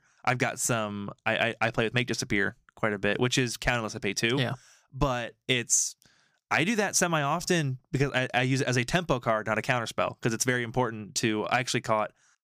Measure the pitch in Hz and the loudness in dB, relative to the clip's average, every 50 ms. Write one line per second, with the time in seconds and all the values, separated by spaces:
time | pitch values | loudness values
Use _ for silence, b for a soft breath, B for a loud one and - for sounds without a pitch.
0 | b b b b b - 127 120 127 117 - - - - 123 113 107 104 104 101 | b b b b b -2 0 2 0 -2 -2 -2 0 0 0 0 0 -2 -4 -6
1 | 101 98 - - _ 110 110 - 110 117 - - 113 113 - - 117 110 120 123 | -8 -8 -10 -6 _ -2 2 2 2 0 0 0 -2 0 2 0 0 2 2 0
2 | 123 120 113 - - - 107 101 98 101 - - _ - _ - - 107 104 98 | 0 0 -2 -4 -2 -2 0 0 0 0 -2 -8 _ -20 _ -4 -2 -2 0 0
3 | 95 101 101 - 123 127 - 139 127 117 - - - 135 123 117 110 104 - 107 | 0 0 2 2 2 2 2 2 0 0 -4 -2 0 0 0 0 -2 -4 -6 -4
4 | 104 101 98 - - 117 120 135 127 113 120 b b b b b b b - 131 | -4 -4 -2 0 0 2 2 2 0 -2 -4 b b b b b b b -4 -2
5 | 147 139 123 120 117 104 - _ _ - 131 123 117 - - - - - - - | 0 0 0 -2 -4 -8 -12 _ _ 0 0 0 2 2 0 0 0 -2 -6 -12
6 | b b b b b b b b b _ - 120 156 190 240 202 208 170 110 - | b b b b b b b b b _ 0 2 2 2 2 0 0 0 2 2
7 | 185 175 165 156 143 139 156 175 - - 180 170 151 135 131 - - _ - 127 | 2 2 2 0 0 0 -2 -2 0 0 0 2 2 0 -2 -4 -6 _ 0 0
8 | 143 139 - 127 127 127 - 120 131 131 135 131 139 127 123 127 120 120 - 175 | 0 2 2 0 -2 0 0 0 2 2 2 0 0 0 0 0 0 0 0 -2
9 | 180 - 143 120 - 120 110 107 104 110 107 107 107 - 127 123 113 - - - | 0 0 -2 0 0 0 0 0 0 0 -2 -2 0 0 0 0 -2 -4 -2 -2
10 | 92 90 - - - 123 113 110 - 127 127 123 120 113 120 127 127 113 113 110 | -2 -2 -2 -2 -2 -2 0 0 0 0 0 0 -2 -2 -2 -2 -2 -2 -2 -8
11 | 107 95 - - - 113 107 107 98 - - 123 127 - - 120 - - 110 110 | -12 -8 -4 0 0 2 2 0 0 0 0 0 0 0 -2 -2 0 2 2 2
12 | 107 - - b b b b b | 2 -2 -4 b b b b b